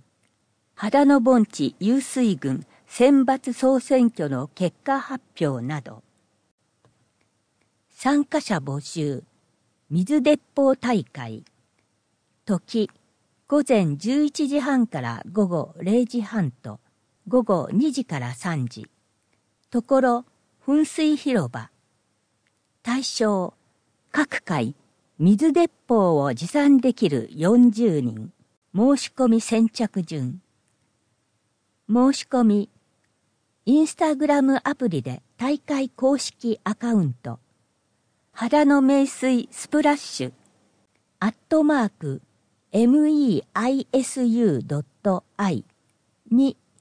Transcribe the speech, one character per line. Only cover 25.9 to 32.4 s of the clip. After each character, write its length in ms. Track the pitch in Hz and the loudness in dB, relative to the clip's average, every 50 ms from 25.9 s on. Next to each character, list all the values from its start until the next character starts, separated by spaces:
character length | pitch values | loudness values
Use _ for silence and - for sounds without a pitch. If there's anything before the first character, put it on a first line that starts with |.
| 240 214 190 175 160 143 | 2 2 2 2 2 2
を 120 | 139 139 120 | 0 -2 -4
持 140 | 123 165 | -6 -8
参 340 | 175 - 294 285 285 277 254 | -4 -2 2 4 6 4 6
で 120 | 247 262 233 | 4 2 0
き 140 | - 220 | 0 0
る 220 | 160 143 120 110 - | 0 0 -2 -4 -6
四 400 | - 147 160 185 233 247 247 240 | -6 -2 0 4 6 6 6 4
十 300 | 202 220 240 214 160 147 | 4 2 0 0 0 0
人。 320 | 123 120 - 110 110 165 - _ _ _ _ _ _ _ - | -2 -4 -6 -8 -12 -14 -16 _ _ _ _ _ _ _ -2
申 220 | 185 233 277 285 | 0 2 2 2
し 120 | 262 - - - | 0 -2 -8 -4
込 140 | - 262 233 | -2 2 2
み 100 | 226 226 | 2 0
先 300 | - - 220 226 226 220 | 0 -2 0 0 0 0
着 340 | - - 226 - - 190 165 | 0 -4 -6 -4 -4 -8 -8
順。 380 | - 165 147 127 127 147 185 - _ _ _ _ _ _ _ _ _ _ _ _ _ _ _ _ _ _ _ _ _ _ _ _ _ _ _ _ | -6 -6 -8 -6 -8 -8 -12 -18 _ _ _ _ _ _ _ _ _ _ _ _ _ _ _ _ _ _ _ _ _ _ _ _ _ _ _ _
申 260 | - 214 247 254 277 269 | 0 2 4 4 4 2
し 120 | - - - | 0 -4 -4
込 140 | - 247 | 0 2